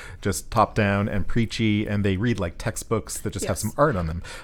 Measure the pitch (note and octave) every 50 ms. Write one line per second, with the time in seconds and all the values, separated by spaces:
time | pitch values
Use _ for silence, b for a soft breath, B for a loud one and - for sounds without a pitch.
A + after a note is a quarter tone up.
0 | B B F#2+ B - G2+ F#2+ - - - - A2 G#2 - - - G#2+ G2+ G2+ G2+
1 | G2+ - - G2+ - - - A#2+ A#2 G#2 - - A2+ A2 G#2 G#2 G#2+ - G#2 G2+
2 | G2 G#2 F#2+ F2+ G#2+ B2 A#2 - F#2 E2+ - - - A2+ - - - - A#2 G#2+
3 | - - - - - A2 - - - - G2+ - - A#2 - - C#3+ D#3 B2+ F#2
4 | E2+ D#2+ D#2+ E2+ - B B B